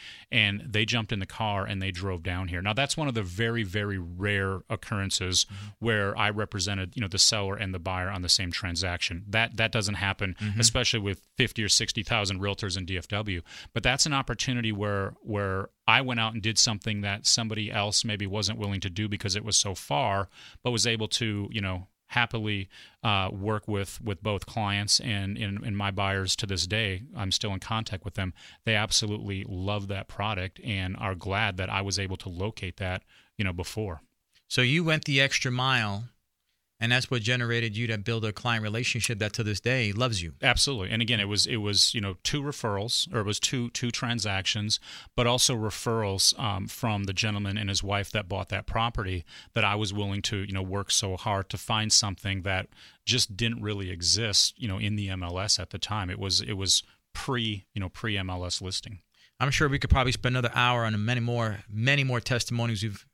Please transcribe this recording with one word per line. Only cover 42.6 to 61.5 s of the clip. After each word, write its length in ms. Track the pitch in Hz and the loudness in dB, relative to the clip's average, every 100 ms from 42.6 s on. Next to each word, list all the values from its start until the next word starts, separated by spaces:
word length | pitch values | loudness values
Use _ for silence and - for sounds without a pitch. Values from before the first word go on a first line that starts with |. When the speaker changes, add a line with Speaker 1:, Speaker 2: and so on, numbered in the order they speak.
| 113 98 113 - - | -2 0 0 0 0
Speaker 1:
or 100 | 151 | 0
it 40 | 101 | 0
was 140 | 104 | 0
two, 320 | - 135 120 | 0 0 -2
two 180 | - 123 | -2 -2
transactions, 920 | - 117 120 104 95 95 110 104 - - - - - | -2 -2 0 0 0 0 0 0 -2 -4 -18 -6 2
but 100 | 120 | 4
also 300 | 123 - 123 | 6 4 2
referrals, 840 | 107 - - 113 104 98 - - | -2 -2 0 2 2 4 2 2
um, 280 | 120 98 107 | 0 -2 -4
from 380 | - 120 104 98 | -4 -2 -2 -2
the 80 | |
gentleman 440 | 95 110 104 101 101 | -2 0 0 -2 -2
and 100 | 101 | -2
his 140 | 98 | 0
wife 300 | 101 101 98 | 0 0 0
that 180 | - 87 | -4 -2
bought 200 | 98 90 | -4 -4
that 180 | 95 - | -4 -2
property 580 | 117 117 - 95 90 - - - - | 0 2 0 -2 -2 -6 -14 -4 2
that 80 | |
I 100 | 104 | 4
was 180 | 107 107 | 4 0
willing 300 | 104 101 98 | 0 0 0
to, 160 | - 104 | -2 -2
you 160 | 101 | -2
know, 80 | 95 | -4
work 300 | 95 98 98 | -2 -2 0
so 260 | - 101 92 | 2 2 0
hard 320 | 113 98 95 | 0 0 -2
to 80 | 101 | -6
find 340 | - 113 107 | -2 0 4
something 520 | - 104 95 98 98 | 4 4 0 -2 -2
that 240 | 98 92 90 - - - - | 0 -2 -4 -10 -20 -8 0
just 300 | 123 - 92 | 2 2 0
didn't 280 | 117 117 | -2 -2
really 260 | 104 101 95 | -4 -4 -6
exist, 640 | 90 85 98 113 98 - - | -2 2 2 2 2 2 0
you 120 | 120 | -4
know, 100 | 95 | -2
in 180 | 107 107 | 0 -2
the 140 | 98 | -2
M 140 | 95 | -4
L 160 | 87 90 | -4 -4
S 180 | 104 - | -2 -2
at 140 | 95 | -4
the 80 | 101 | -8
time. 320 | - 107 90 | -4 -4 -4
It 80 | - | -4
was, 220 | 98 85 | -2 -2
it 120 | - | -2
was 300 | 98 95 - - _ _ | -2 2 0 0 _ _
pre, 540 | - - 127 110 101 - | -10 -4 -2 -2 -4 -8
you 80 | 107 | -6
know, 80 | 92 | -6
pre-M 400 | - 117 101 92 | -6 -4 -2 -2
L 160 | 90 87 | -4 -4
S 160 | - | -4
listing. 380 | 92 - - 95 _ _ _ - | -4 -6 -8 -14 _ _ _ -2
Speaker 2:
I'm 100 | 135 | 2
sure 180 | 135 151 | 4 4
we 120 | 139 | 4
could 100 | 135 | 4
probably 220 | 139 127 | 6 6
spend 260 | 120 123 127 | 2 2 2
another 160 | 123 | 0
hour 320 | - 123 123 113 | 4 4 4 2
on 180 | 107 | 2
many 180 | 107 123 | 2 0
more, 360 | 117 120 113 | 0 0 0